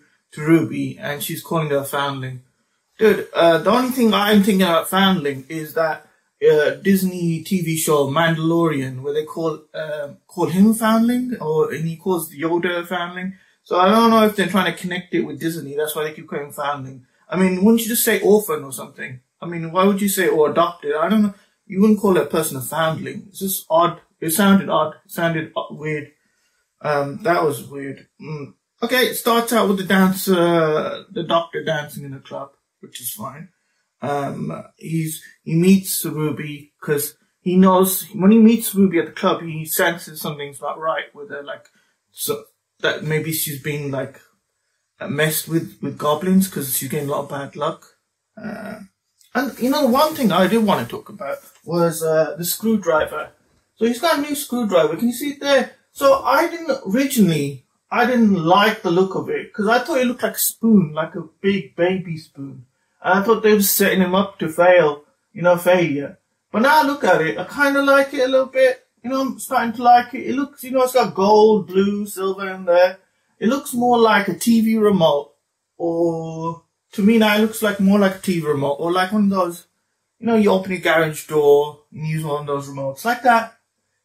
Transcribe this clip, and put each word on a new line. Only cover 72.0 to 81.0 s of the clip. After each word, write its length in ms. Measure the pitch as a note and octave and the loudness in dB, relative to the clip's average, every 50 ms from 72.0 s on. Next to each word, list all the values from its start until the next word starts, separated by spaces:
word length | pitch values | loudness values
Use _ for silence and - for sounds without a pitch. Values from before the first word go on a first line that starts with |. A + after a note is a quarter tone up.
| G#3 | -6
silver 420 | G3+ - F#3+ F#3+ G3 F#3+ G3+ G3 | -8 -8 -6 -4 -4 -4 -4 -6
in 180 | F#3+ F#3+ F#3+ F#3 | -8 -8 -4 0
there. 340 | F3 F3 F3+ F3+ F#3 F#3 - _ _ _ _ _ _ _ - | 2 4 6 4 4 2 -2 _ _ _ _ _ _ _ -4
It 100 | - A3 | -2 -2
looks 240 | C4+ C#4+ - - B3+ | -2 -2 -4 -6 -4
more 240 | A#3+ A#3+ B3 A#3+ | -2 0 2 4
like 300 | A#3 A3+ A3 G#3+ G#3 G3 | 4 4 4 4 2 0
a 80 | - - | -2 -4
T 260 | - - A#3 A#3 A3+ | -2 0 2 2 2
V 160 | A3 A3 A3 | 2 2 2
remote, 560 | A3 G#3 G#3 G3 F3 E3 D#3 C#3+ C#3+ - - _ _ _ _ _ _ _ _ _ | 2 2 2 4 4 2 2 2 0 -4 -8 _ _ _ _ _ _ _ _ _
or 880 | - E3+ E3+ E3 E3+ E3+ E3+ E3 D#3+ D#3+ E3 D#3+ D#3+ D#3+ E3 D#3+ - _ _ _ _ _ _ | -8 -6 -4 -2 -2 -2 -2 -2 -4 -8 -10 -10 -8 -8 -8 -10 -10 _ _ _ _ _ _
to 100 | - A3 | -4 2
me 160 | G3 G#3+ A#3 | 4 4 4
now 200 | A3+ G#3+ G#3+ G#3 | 6 4 4 4
it 40 | G#3+ | 2
looks 220 | A3 A3 - - G#3+ | 2 0 0 -2 -2
like 160 | G#3 G3+ - | -2 0 2
more 180 | F#3+ G3 G3+ | 2 4 4
like 200 | G#3 G3 F#3+ F#3+ | 4 4 2 0
a 20 | - | -2
T 200 | - G3 F3 E3+ | -2 -2 -2 0
V 60 | D3+ | 0
remote, 300 | D3+ D3 C#3 C#3 C#3 C#3+ | -2 -2 0 -2 -2 -4
or 160 | - D#3+ E3+ | -2 -2 0
like 200 | F3+ F#3 F#3 F#3+ | 0 0 0 0
one 120 | G#3 G#3+ G3+ | 0 2 2
of 60 | G3 | 2
those, 340 | G3 F#3+ F3+ E3+ F3 - - _ _ _ _ _ _ _ _ _ _ _ | 2 0 0 -2 -4 -10 -16 _ _ _ _ _ _ _ _ _ _ _
you 80 | - | -2
know, 80 | A#3 A3+ | 0 2
you 160 | A3 G#3 G3 | 4 4 4
open 200 | F#3+ F#3+ F#3+ F#3+ | 2 2 0 -4
your 100 | F#3 F3 | -6 -4
garage 440 | D#3+ E3+ D#3+ E3 | 0 0 2 2